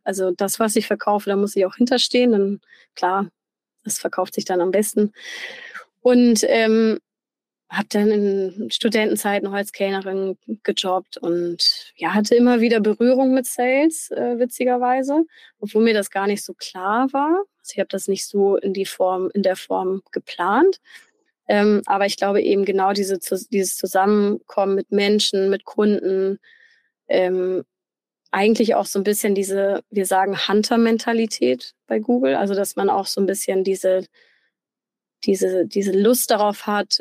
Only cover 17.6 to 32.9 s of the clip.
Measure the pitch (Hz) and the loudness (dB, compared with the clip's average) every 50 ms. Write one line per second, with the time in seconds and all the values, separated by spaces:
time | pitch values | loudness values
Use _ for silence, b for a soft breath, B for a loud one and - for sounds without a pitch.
17.6 | - - - 208 190 - - 190 - - 196 190 - - - 202 196 196 196 - | -20 -8 -6 -6 -4 -4 -4 -6 -4 -4 -4 -4 -4 -4 0 2 2 4 2 2
18.6 | - 196 185 196 190 - - - 190 185 185 185 185 - - 202 190 185 185 - | 0 -2 -4 -4 -6 -6 -4 -2 0 0 0 0 -2 -2 -2 0 0 0 0 -2
19.6 | - - 185 185 190 185 190 196 - _ - - - - - - 175 185 208 254 | -4 -4 -4 -2 -2 -2 -4 -4 -6 _ -10 -10 -10 -10 -8 -4 -2 0 2 4
20.6 | 339 392 370 - _ b b b b b b b b b b _ _ - 208 208 | 4 2 2 0 _ b b b b b b b b b b _ _ 0 2 4
21.6 | 208 208 208 202 - - 196 196 202 202 - - 196 202 202 208 - - 202 196 | 4 4 2 2 2 0 0 0 0 0 -2 -2 -2 0 0 2 2 2 2 2
22.6 | 196 196 190 190 190 196 202 202 196 190 196 180 - - 190 185 - - - 196 | 0 0 0 2 2 0 0 0 -2 -2 -4 -6 -4 -4 -6 -6 -4 -2 -2 -2
23.6 | 190 180 - - - 185 - 190 190 202 214 208 202 202 208 - - - - 208 | -2 -2 -4 -6 -4 -2 0 2 2 4 4 2 2 0 -2 -4 -8 -6 -2 -2
24.6 | 196 196 196 190 - - 208 202 202 208 214 214 - - - 196 190 196 190 190 | 0 0 0 -2 -2 -2 0 0 2 2 2 2 2 0 0 0 0 0 0 -2
25.6 | - - - - 208 214 208 - - 190 190 190 190 190 202 - b b b b | -6 -6 -2 0 2 2 2 0 0 -2 -2 -2 -2 -2 -4 -6 b b b b
26.6 | b b b b b b b b _ - - 185 185 180 185 185 180 185 185 180 | b b b b b b b b _ -2 0 2 2 2 0 0 -2 -2 -4 -4
27.6 | - _ _ _ _ _ _ _ _ _ _ _ _ _ - 190 202 214 226 220 | -6 _ _ _ _ _ _ _ _ _ _ _ _ _ -2 2 2 4 4 4
28.6 | 233 214 - - 196 - - 202 190 202 208 - - 208 202 196 196 196 196 196 | 2 2 2 0 0 -2 -4 -2 -2 -2 -2 0 0 0 0 0 -2 -2 -2 -2
29.6 | 196 196 196 - - _ 220 202 190 190 190 190 190 202 190 - - - 196 214 | 0 0 -2 -4 -6 _ -4 -4 -2 0 0 0 0 0 -2 -2 0 0 2 2
30.6 | 208 - 240 226 233 226 226 220 - 233 226 226 226 220 - - 247 247 254 254 | 2 2 2 2 2 2 2 0 0 -2 -2 0 -2 -2 -2 -2 0 0 0 -2
31.6 | - - - _ _ - 226 220 214 - 247 247 262 269 269 - 202 196 202 196 | -6 -12 -20 _ _ -6 -4 -4 0 0 0 2 2 2 0 0 0 -2 -2 -2
32.6 | 202 - - 208 196 196 | -4 -4 -4 -2 0 0